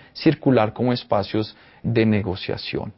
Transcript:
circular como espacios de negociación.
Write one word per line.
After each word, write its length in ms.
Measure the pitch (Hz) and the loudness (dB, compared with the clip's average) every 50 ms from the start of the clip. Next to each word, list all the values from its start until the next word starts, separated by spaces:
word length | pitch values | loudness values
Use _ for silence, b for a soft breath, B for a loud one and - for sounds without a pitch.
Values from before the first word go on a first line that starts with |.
| b b b | b b b
circular 600 | - - 160 147 - - 147 131 113 110 110 - | 0 2 2 2 2 2 2 4 4 4 2 0
como 180 | - 117 123 | -2 -2 -2
espacios 640 | 123 120 - - - 104 98 - - 107 107 - - b b b b b | -2 -2 -2 -2 -2 -2 -2 -2 -4 -4 -4 -4 -8 b b b b b
de 240 | b - 117 117 113 | b 0 2 4 4
negociación. 840 | 110 107 104 98 - 90 98 - - - 95 - - - - - 110 - | 4 4 2 0 -2 -6 -6 -6 -8 -8 -8 -8 -8 -6 -6 -6 -8 -14